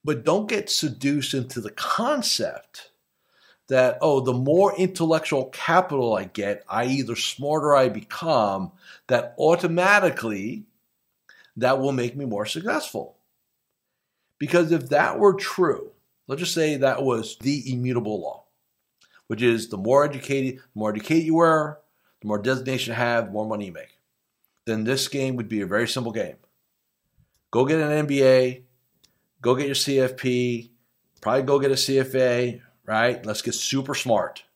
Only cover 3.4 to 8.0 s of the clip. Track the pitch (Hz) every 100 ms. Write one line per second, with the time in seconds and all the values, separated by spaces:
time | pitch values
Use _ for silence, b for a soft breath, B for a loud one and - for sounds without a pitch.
3.4 | b b _ 131 127 117 156 135 131 123
4.4 | 131 170 196 160 185 190 165 160 - 139
5.4 | 131 - - 170 185 143 120 101 95 -
6.4 | 101 101 - 104 123 135 113 113 - -
7.4 | 143 156 147 143 131 104